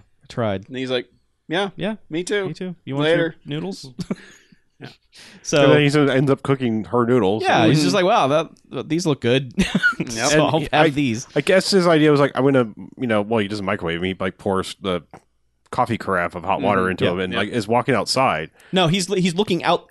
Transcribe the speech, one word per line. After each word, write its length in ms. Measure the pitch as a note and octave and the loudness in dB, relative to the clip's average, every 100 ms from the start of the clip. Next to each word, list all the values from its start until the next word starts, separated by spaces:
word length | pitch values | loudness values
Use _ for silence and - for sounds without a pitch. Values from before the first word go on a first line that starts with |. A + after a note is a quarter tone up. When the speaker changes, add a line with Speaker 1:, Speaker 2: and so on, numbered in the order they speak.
| - _ | -12 _
Speaker 1:
I 40 | - | -12
tried. 400 | - A2 G2 G2+ | -4 -4 -4 -8
Speaker 2:
And 80 | B2+ | -8
he's 140 | C3 | -4
like, 200 | B2 - _ _ _ - | -4 -6 _ _ _ -6
"Yeah, 220 | E3+ G3 - | -4 -4 -6
Speaker 1:
Yeah, 200 | F#3+ G#3+ - | -8 -8 -8
Speaker 2:
me 140 | D#3+ | -8
too. 240 | F3+ G#3 F#3 | -4 -4 -4
Speaker 1:
me 60 | |
too. 220 | D#3 F#3 E3 | -8 -10 -10
You 100 | - | -8
want 140 | C#3 D#3 | -2 2
Speaker 2:
Later." 260 | E3+ E3 - | 2 0 -6
Speaker 1:
your 160 | D3+ D3 | -10 -8
noodles? 320 | F3+ F#3+ C3 C3 | -8 -10 -14 -10
<laughs> 20 | - G3+ - - _ _ _ _ | -10 -10 -14 -20 _ _ _ _
Speaker 2:
Yeah. 60 | C3 - _ - - - | -20 -20 _ -20 -20 -18
Speaker 1:
So 320 | - D3 C#3 | -2 4 6
Speaker 3:
And 180 | D3 C#3+ | 6 4
then 140 | D3 C3+ | 4 4
he 80 | C3 | 2
ends 140 | C#3+ | 2
up 120 | C3+ | 0
cooking 420 | - C#3 B2 A2 | 0 -2 0 -2
her 200 | G2 A#2+ | -2 0
noodles. 380 | A#2 B2+ F#2+ A2 | 2 4 2 2
Speaker 1:
Yeah, 240 | - C#3 A2 | 2 2 4
he's 100 | D3+ | 4
Speaker 2:
Mm-hmm. 80 | |
Speaker 1:
just 100 | D3 | 4
like, 120 | G3+ F3+ | 2 2
"Wow, 220 | A3+ C3+ | 2 2
that, 600 | D3+ D#3 _ _ C#3 A2+ | 0 -2 _ _ -10 -4
these 180 | D#3+ E3+ | -2 -2
look 140 | C3+ | 0
good." 320 | A#2 C3 B2+ | 0 0 0
<laughs> 40 | - | -2
Speaker 2:
Yep. 500 | - - - - - | -2 0 0 0 -6
Speaker 1:
So 240 | A2+ C3+ | -2 2
Speaker 3:
And 80 | D3+ | 2
Speaker 1:
I'll 180 | - D#3 | 2 0
Speaker 3:
he, 80 | D3 | 0
Speaker 1:
have 140 | D3+ D#3+ | 2 2
Speaker 3:
I, 20 | |
Speaker 1:
these. 380 | C#3 C3+ A2 - D3+ | 2 -2 -2 -4 -4
Speaker 3:
I 60 | |
guess 280 | E3 F#3 - | 2 2 2
his 160 | G3 F3 | 2 4
idea 240 | D#3+ D3+ | 4 4
was 80 | C#3+ | 4
like, 140 | C#3 | 2
"I'm 100 | - | 2
gonna, 280 | C3+ C3+ A2+ - F#2+ - | 2 2 0 -6 -16 -6
you 100 | B2 | -2
know," 140 | G#2+ | 0
well, 200 | G#2 A#2 | 0 -2
he 80 | G2 | -2
doesn't 180 | G#2 F#2+ | -4 -4
microwave 320 | G2+ E2+ E2+ | -4 -4 -4
him. 60 | |
He, 120 | F#2 F2 | -4 -4
like, 200 | F#2 - | -6 -4
pours 380 | G#2 F#2+ F2+ - | -2 -2 -4 -8
the 220 | G2 F2 - - _ _ _ _ _ | -6 -6 -8 -20 _ _ _ _ _
coffee 280 | - A#2+ G#2 | -4 -2 -2
carafe 360 | - F#2 E2+ | -2 -2 -2
of 100 | F2+ | -4
hot 180 | F2 F#2 | -4 -2
water 180 | G2+ G2 | 0 0
Speaker 2:
Mm-hmm. 100 | F#2 | 0
Speaker 3:
into 120 | F2+ | 0
Speaker 1:
Yeah. 60 | A2 | -2
Speaker 3:
him 100 | F2+ | -2
and, 120 | F#2 | -4
Speaker 2:
Yeah. 40 | - | -4
Speaker 3:
like, 80 | G#2 | -4
is 180 | A#2+ G2+ | -4 -2
walking 260 | A#2+ A#2+ | 0 0
outside. 560 | A2+ F2 C3 C3 D#2+ D#2+ _ - | -2 0 0 0 -2 -6 _ -6
Speaker 1:
No, 140 | F#3 E3 | 0 0
he's, 200 | F#3+ F3 | 0 -2
he's 220 | G3 F3+ | 0 0
looking 280 | E3 - E3+ | 0 -2 -2
out, 220 | D#3 F3 - | 0 -2 -2